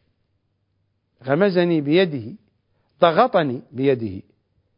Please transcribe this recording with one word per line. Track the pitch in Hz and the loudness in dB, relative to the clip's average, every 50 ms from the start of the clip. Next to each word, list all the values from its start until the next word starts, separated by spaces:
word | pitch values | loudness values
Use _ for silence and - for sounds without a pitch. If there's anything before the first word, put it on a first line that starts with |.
| _ _ _ _ _ _ _ _ _ _ _ _ _ _ _ _ _ _ _ _ _ _ _ _ 123 | _ _ _ _ _ _ _ _ _ _ _ _ _ _ _ _ _ _ _ _ _ _ _ _ -4
غمزني | 131 143 160 202 202 175 180 175 175 170 156 | -2 0 0 2 2 2 2 2 2 0 0
بيده، | 143 139 156 180 196 175 143 127 104 120 185 - _ _ _ _ _ _ _ _ _ _ _ _ | 0 2 2 2 2 0 -2 -8 -10 -12 -14 -18 _ _ _ _ _ _ _ _ _ _ _ _
ضغطني | 180 170 156 180 247 254 - 185 156 139 120 139 - _ | 0 2 4 2 2 2 2 0 0 -2 -4 -8 -12 _
بيده، | - 120 135 139 135 117 113 101 92 98 - _ _ _ _ _ _ _ _ _ _ | -8 -2 0 0 0 0 -4 -8 -10 -12 -16 _ _ _ _ _ _ _ _ _ _